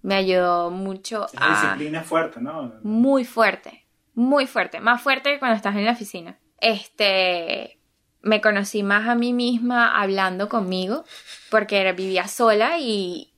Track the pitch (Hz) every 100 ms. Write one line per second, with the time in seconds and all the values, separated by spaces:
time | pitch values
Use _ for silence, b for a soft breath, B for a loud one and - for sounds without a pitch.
0 | 196 196 190 185 180 175 175 180 196 190
1 | - 220 - - 101 101 101 98 151 156
2 | 165 160 160 - 277 320 254 - 208 220
3 | 254 277 240 - 214 190 - - _ _
4 | _ - 247 285 262 247 214 - 220 240
5 | 277 262 277 285 262 220 208 202 214 240
6 | 202 185 170 - _ _ 226 208 - _
7 | 208 190 185 175 165 - - _ _ _
8 | _ _ 110 208 214 202 202 214 196 202
9 | 220 240 240 247 240 240 240 247 233 -
10 | 196 196 190 185 208 233 185 185 185 262
11 | - B B B B 214 202 202 190 180
12 | 190 185 185 - 233 214 240 339 262 208
13 | 185 175 -